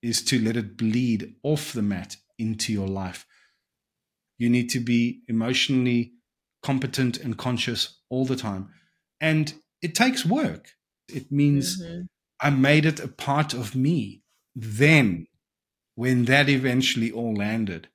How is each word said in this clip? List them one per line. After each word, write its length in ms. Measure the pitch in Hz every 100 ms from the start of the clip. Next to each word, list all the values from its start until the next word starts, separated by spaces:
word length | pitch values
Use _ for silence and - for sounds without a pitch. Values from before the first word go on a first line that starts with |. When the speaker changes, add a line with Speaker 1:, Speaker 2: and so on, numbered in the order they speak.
Speaker 1:
is 220 | 117 113
to 160 | - 127
let 180 | 110 113
it 200 | 104 -
bleed 580 | 113 117 123 110 - -
off 300 | 139 151 147
the 80 | 120
mat 340 | 104 95 - - _ _
into 320 | 110 107 -
your 140 | 107 95
life. 380 | 98 92 87 - _ _ _ _ _ _ _ _ _ _ _
You 120 | 120
need 200 | 123 120
to 80 | 131
be 420 | 117 120 120 - -
emotionally 880 | 113 113 127 - 131 123 120 120 _ _ _ _ _
competent 540 | - 135 135 - 131 120
and 200 | 127 110
conscious 640 | 127 120 - 117 - _ _
all 160 | 127 131
the 100 | 131
time. 320 | 113 98 98 _ _ _ _ _
And 340 | 156 156 151 - _ _
it 120 | 175
takes 320 | 165 247 262 165
work. 460 | 254 285 78 - _ _ _ _
It 220 | 127 -
means 480 | 143 147 143 - 185
Speaker 2:
Mm-hmm. 200 | 170 170 180 _ _ _
Speaker 1:
I 100 | 143
made 360 | 139 135 151 156
it 140 | 151
a 80 | 135
part 460 | - - 139 147
of 220 | 123 110 131
me. 480 | 131 170 101 98 _ _ _ -
Then, 720 | 113 107 143 156 117 85 82 _ _ _ _ _ _
when 320 | - 123 127 120
that 240 | 139 143
eventually 640 | 139 131 123 131 - 117
all 240 | 110 117 107
landed 540 | 104 113 107 85 -